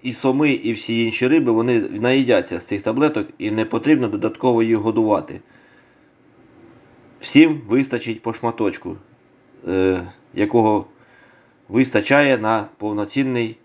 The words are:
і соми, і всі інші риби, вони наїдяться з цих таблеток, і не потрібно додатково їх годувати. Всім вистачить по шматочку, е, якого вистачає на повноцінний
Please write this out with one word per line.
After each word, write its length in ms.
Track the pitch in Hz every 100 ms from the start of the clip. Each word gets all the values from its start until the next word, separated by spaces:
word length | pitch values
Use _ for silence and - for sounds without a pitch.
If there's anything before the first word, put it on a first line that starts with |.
і 100 | 127
соми, 400 | 123 135 131 147
і 200 | 135 110
всі 320 | 110 - 113
інші 240 | 113 113 123
риби, 240 | 160 127
вони 280 | 113 117 120
наїдяться 760 | 101 104 120 135 127 107 85 87
з 60 |
цих 180 | - 101
таблеток, 460 | 107 117 151 151 98 -
і 120 | 104
не 140 | 107
потрібно 440 | 110 - 139 151 120
додатково 540 | 104 107 - 131 117
їх 160 | 113 113
годувати. 640 | 107 110 110 101 - - _ _ _ _ _ _ _ _ _ _ _ _ - - _ _ - _
Всім 400 | - 139 160 151 113
вистачить 540 | 120 135 123 117 110
по 100 | -
шматочку, 640 | 110 117 113 104 90 90 - _ _ _ _ _ _ 87
е, 340 | 92 92 92 90 - _
якого 520 | - 104 117 110 107 98 _ _ _ _ _ _ _ _
вистачає 720 | 107 131 110 101 139 143 127
на 280 | 110 110 104 _
повноцінний 800 | 107 104 104 - 131 123 113 113